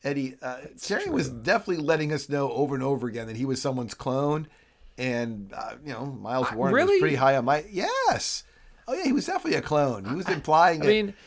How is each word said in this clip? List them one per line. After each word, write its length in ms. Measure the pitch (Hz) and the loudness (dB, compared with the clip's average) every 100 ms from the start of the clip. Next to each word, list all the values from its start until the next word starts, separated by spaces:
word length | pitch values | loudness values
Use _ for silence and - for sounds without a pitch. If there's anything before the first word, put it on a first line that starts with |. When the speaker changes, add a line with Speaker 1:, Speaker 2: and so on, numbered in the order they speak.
Speaker 1:
Eddie, 320 | 139 143 131 - | -4 -2 -4 -6
uh, 140 | 135 127 | -10 -10
Speaker 2:
That's 260 | 147 - - | -14 -12 -4
Speaker 1:
Carrion 260 | 214 403 | -4 -2
was 160 | 294 131 | -2 -2
Speaker 2:
true. 120 | 120 | -2
Speaker 1:
definitely 420 | 110 220 - 170 | 0 0 0 0
letting 300 | 147 156 151 | 2 2 0
us 160 | 151 - | -2 -2
know 220 | 143 135 | -2 0
over 240 | 117 147 135 | 0 0 0
and 80 | |
over 240 | 131 135 120 | 0 0 -2
again 180 | 113 113 | -6 -6
that 120 | 110 | -4
he 80 | 135 | -2
was 140 | 127 | 0
someone's 360 | 139 131 117 - | -2 -2 -4 -6
clone. 520 | 135 131 147 156 156 - _ _ - - | -2 0 2 0 -4 -14 _ _ -18 -6
And, 520 | 127 120 117 107 98 | -2 -2 -4 -6 -10
uh, 220 | 95 113 120 | -10 -10 -10
you 100 | 147 | -12
know, 120 | 117 139 | -8 -8
Miles 420 | 123 104 131 127 | -8 -4 -2 -2
Speaker 2:
Uh, 40 | 113 | 0
Speaker 1:
Warren 180 | 135 247 | 2 4
Speaker 2:
really? 180 | 359 392 | 4 4
Speaker 1:
was 40 | |
pretty 160 | 156 135 | 4 4
high 220 | 135 135 | 4 4
on 80 | 120 | 2
my, 200 | 151 180 | 0 -2
yes. 720 | 190 403 539 466 107 - - - - - - - | -4 -2 2 2 0 -2 -8 -10 -20 -20 -16 -6
Oh, 60 | |
yeah, 100 | 302 | -2
he 100 | 311 | 0
was 120 | 269 247 | 0 0
definitely 300 | 370 330 143 | -4 0 -2
a 40 | |
clone. 440 | - 151 139 107 98 | 0 2 2 0 -4
He 100 | 151 | -4
was 120 | 180 | -2
implying 540 | 165 156 156 175 160 | -2 4 6 6 6
Speaker 2:
I 40 | 190 | 4
Speaker 1:
it. 20 | |
Speaker 2:
mean, 260 | 214 202 - | 4 2 -6